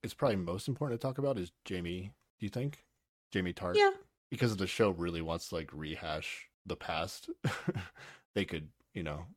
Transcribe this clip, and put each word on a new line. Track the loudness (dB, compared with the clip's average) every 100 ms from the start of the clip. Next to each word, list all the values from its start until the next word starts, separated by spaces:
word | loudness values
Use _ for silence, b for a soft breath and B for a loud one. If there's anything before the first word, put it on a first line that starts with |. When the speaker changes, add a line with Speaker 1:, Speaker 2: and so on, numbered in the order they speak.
Speaker 1:
is | -8
probably | 2 4 4
most | 2 -2 -2
important | -2 0 0
to | -2
talk | 0
about | 0 2
is | -2 _ -6
Jamie, | -4 -2 -4 -6 -12 _ _
do | -4
you |
think? | -2 -2 -4 _ _ _ _ _
Jamie | 0 0
Tart? | 0 2 6
Speaker 2:
Yeah. | 6 4 -10 _ _
Speaker 1:
Because | 2 2
if | 4
the | 0
show | 6 4
really | 6 0 0
wants | 0 -2 -2
to, | -6
like, | -6
rehash | -6 -6 -4 -4 -4 -4 -8 -12 _ -6
the | -6
past, | -2 0 -2 -4 -10 -2
<laughs> | -2 0 -2 -2 -4 B B B B -2
they | 0
could, | -2 -6 _ _
you | -6
know | -4 -4 -8